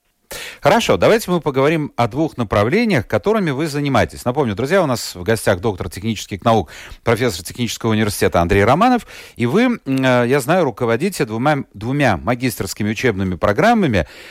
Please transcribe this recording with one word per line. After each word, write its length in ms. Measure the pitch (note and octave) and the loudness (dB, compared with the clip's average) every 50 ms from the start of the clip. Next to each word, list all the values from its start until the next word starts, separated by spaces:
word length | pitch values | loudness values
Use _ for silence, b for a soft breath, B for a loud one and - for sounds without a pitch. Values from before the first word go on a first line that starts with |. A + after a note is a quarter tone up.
| _ _ _ _ _ - B B B B B B | _ _ _ _ _ -16 B B B B B B
Хорошо, 360 | - D3 G3 A#3 G#3+ - A2+ | 2 2 2 2 2 2 2
давайте 320 | F2 G#2+ D3 G#3+ A#3 - F#3 | 2 4 4 4 2 0 -2
мы 120 | F3+ E3 | -2 -2
поговорим 500 | - D#3 B2+ C3+ C3+ D3+ E3+ D#3 D3 - - | -2 -2 0 0 2 2 0 0 -4 -4 -2
о 120 | - A#2+ | -2 -2
двух 300 | G#2+ A#2 C#3+ E3 - - | -2 0 -2 -4 -4 -2
направлениях, 720 | B2 A#2 G2 A#2 G#2 G#2 A#2+ E3 A3+ B3 G#3+ F3 A#2+ - | -4 -4 0 2 2 2 2 2 0 2 2 0 0 -2
которыми 440 | - A2+ G#2+ - G3+ A3 A3 F#3 D#3 | 0 -2 -2 0 0 0 0 0 -2
вы 160 | C3 C3+ E3+ | -2 -2 -4
занимаетесь. 580 | D3+ C3+ D3 C#3+ C#3+ C3 A2+ F2+ - - - - | -4 -4 -2 -2 0 2 2 2 0 -2 -6 -6
Напомню, 300 | A#2+ B2 D3+ C#3 A2 F#2+ | -4 -2 0 0 -2 -2
друзья, 260 | F#2+ C3 C3+ F#3+ G3 | -4 -2 0 2 2
у 60 | E3 | 2
нас 280 | C#3 A#2+ G#2+ - - - | 2 -2 -4 -6 -10 -10
в 60 | F2+ | -6
гостях 400 | F2 G#2+ A2+ - - A#2 G2 E2+ | -2 -2 -2 0 2 0 0 0
доктор 280 | F#2+ A2+ F#2+ - F2 F2 | 0 -4 -4 -4 -8 -10
технических 540 | - F#2+ F#2 A2+ G#2+ - - - G#2 - - | -10 -8 -6 -6 -6 -6 -8 -10 -8 -2 0
наук, 280 | A#2+ A2+ G#2+ F2 B B B B B B B - | 2 2 2 2 B B B B B B B -2
профессор 420 | A2+ A#2 A2 B2+ A#2+ - - F2 | 0 0 2 0 -2 -2 -4 -10
Технического 460 | - - - A#2+ G#2+ - - - A2+ | -12 -8 -6 -6 -6 -6 -4 -2 0
университета 500 | G#2+ G#2+ A2 G#2 - - G#2+ F2+ - F2 | 0 2 0 0 0 0 0 0 2 2
Андрей 220 | E2+ F2 G2 G2+ G2+ | 2 4 4 4 4
Романов. 420 | A#2 C#3 - - B3+ B3 A#3 - B B B B B B | 4 4 4 4 2 2 0 -2 B B B B B B
И 100 | B A#2+ | B -2
вы, 180 | A#2+ C#3 G#3+ B3+ | 0 2 2 2
м, 160 | B3+ A#3 - - | 2 0 -2 -4
э, 400 | C#3 C3+ C3 C3 C3 B2 B2 A#2+ | -4 -2 0 2 2 4 4 4
я 120 | A#2+ C#3 D3 | 2 2 0
знаю, 240 | A#2 C#3+ F3+ F#3+ D#3+ | 2 2 2 2 2
руководите 600 | C3 - - - A2+ A#2 A#2 F3+ G#3 F3 - C#3+ | 0 -2 -2 0 0 0 0 0 -2 -2 -2 -4
двумя, 400 | A2 A2 A2+ C3 D3+ D3+ C3+ A2+ _ - | -4 -2 -2 0 0 0 0 -2 _ -12
двумя 440 | G#2 A2 B2 C#3 D3 C#3+ A#2 F#2+ | -10 -6 -4 -2 0 2 2 2
магистерскими 720 | D2 C#2 G#2 B2+ A#2+ B2+ A#2+ - - G2 F#2 - - G#2 G#2 | 0 -2 -4 -2 -2 -2 -4 -4 -4 -8 -8 -6 -4 -4 -4
учебными 460 | A2 - - A#2+ G2 F#2+ G2 F#2 F2 | -2 0 0 0 0 0 -2 -2 -2
программами. 720 | D#2+ - G2+ G#2 - G3 A3+ A#3+ G#3+ F#3 C3+ G#2 F2 D2+ B B B B B | 0 0 0 2 4 4 4 4 4 2 2 2 0 -2 B B B B B